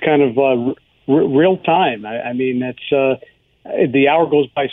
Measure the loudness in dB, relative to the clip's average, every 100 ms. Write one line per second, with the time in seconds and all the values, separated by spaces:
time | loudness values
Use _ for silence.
0 | 0 2 2 2 0 0 -2 -6 _ _
1 | 0 0 2 2 2 0 0 0 0 -4
2 | -8 -8 -6 -4 -2 -2 -4 -8 -2 0
3 | 0 -2 -6 _ _ _ -8 -2 0 2
4 | 2 2 2 0 0 -2 -4